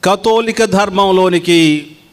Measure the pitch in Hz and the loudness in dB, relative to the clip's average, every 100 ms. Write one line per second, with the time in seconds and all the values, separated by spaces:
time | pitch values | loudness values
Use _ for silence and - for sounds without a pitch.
0 | 180 196 226 226 226 226 220 190 202 190 | -2 -2 0 -2 -2 -2 0 0 -2 0
1 | 196 185 185 175 170 170 160 151 147 - | 2 2 2 0 0 2 2 0 -6 -20
2 | _ | _